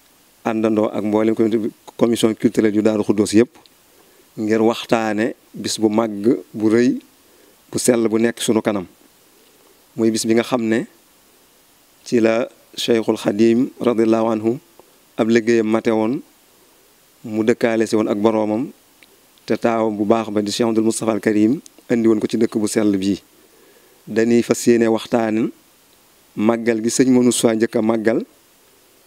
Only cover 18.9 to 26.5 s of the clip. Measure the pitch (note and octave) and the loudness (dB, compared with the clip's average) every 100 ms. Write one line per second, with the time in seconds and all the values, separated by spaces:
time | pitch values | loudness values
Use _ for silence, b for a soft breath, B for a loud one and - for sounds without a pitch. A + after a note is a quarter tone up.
18.9 | _ _ _ _ _ - A2 A#2+ A2+ A2 | _ _ _ _ _ -6 -4 -2 0 -2
19.9 | G#2 G#2 A2+ G#2+ G#2 G#2 G2+ A#2 A2 A2+ | -2 0 0 0 -4 -4 -2 0 0 0
20.9 | A2 A2+ G#2 A2 G#2+ A2 D#3 - _ - | -2 -2 -2 0 2 2 0 -8 _ -4
21.9 | A#2 A2 G#2+ A2 A2 A2+ A2+ G#2 A2+ G#2+ | 0 2 2 0 -2 -2 -2 -2 0 0
22.9 | G2 G2 F2+ _ _ b b b b b | 0 0 -4 _ _ b b b b b
23.9 | b - A2 A#2 A#2+ - - B2 A#2 A2+ | b -8 -2 2 2 2 0 2 4 2
24.9 | A2 - B2 A2+ G#2+ D#3 - _ _ _ | 0 -2 -2 -2 -2 -4 -8 _ _ _
25.9 | _ _ _ _ G#2+ G#2+ | _ _ _ _ -4 -2